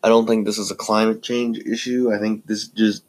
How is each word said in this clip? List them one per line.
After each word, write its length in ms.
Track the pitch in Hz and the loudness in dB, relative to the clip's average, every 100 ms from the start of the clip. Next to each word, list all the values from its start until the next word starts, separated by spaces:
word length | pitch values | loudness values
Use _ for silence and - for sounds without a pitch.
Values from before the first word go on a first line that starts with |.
I 40 | - | 6
don't 160 | 117 | 4
think 220 | 113 113 104 | 4 0 0
this 100 | 104 | -4
is 140 | 98 | -6
a 60 | 95 | -8
climate 440 | - 107 110 110 | 0 2 2 0
change 380 | - 120 120 110 | -4 -4 -2 -4
issue. 540 | - 113 127 123 123 | -4 -6 -4 0 0
I 40 | 104 | 0
think 260 | 107 107 - | -2 -4 -4
this 160 | 107 | -8
is 60 | - | -8
just 340 | - 110 101 | 0 0 0